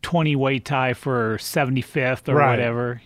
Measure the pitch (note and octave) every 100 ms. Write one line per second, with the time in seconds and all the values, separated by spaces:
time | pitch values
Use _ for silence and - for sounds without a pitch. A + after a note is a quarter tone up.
0 | - E3+ D#3 C#3+ C3+ C3+ - C#3+ B2+ B2
1 | C#3+ B2+ A2 A2 - F3 C#3 C3 A#2+ -
2 | B2+ C3 - C#3+ C#3 B2 A#2+ A#2 A#2+ A#2+